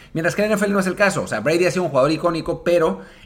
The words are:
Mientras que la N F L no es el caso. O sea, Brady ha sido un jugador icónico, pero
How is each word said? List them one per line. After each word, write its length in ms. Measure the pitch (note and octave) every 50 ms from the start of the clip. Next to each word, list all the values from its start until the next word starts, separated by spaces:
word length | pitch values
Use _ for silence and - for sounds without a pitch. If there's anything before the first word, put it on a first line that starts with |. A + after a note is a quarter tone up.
| - - -
Mientras 220 | D#3+ E3 E3+ -
que 80 | - G#3
la 40 | G#3+
N 80 | A3
F 100 | G3+ G#3
L 80 | G3+ G3+
no 60 | G3+
es 80 | F#3+ F#3+
el 80 | F3
caso. 280 | - G#3 G3 F#3 D3+ -
O 40 | -
sea, 120 | A#2+ A2
Brady 260 | G#2+ C#3+ E3 E3+ F3+
ha 60 | E3+
sido 120 | E3 F#3 F3+
un 60 | D#3
jugador 220 | C#3 C3 C3 D3+
icónico, 520 | D#3+ D3 E3+ E3+ E3 D#3+ - F3 D3+ - -
pero 380 | E3+ F3 E3+ D#3+ E3+ F#3+ F#3+ - - - - -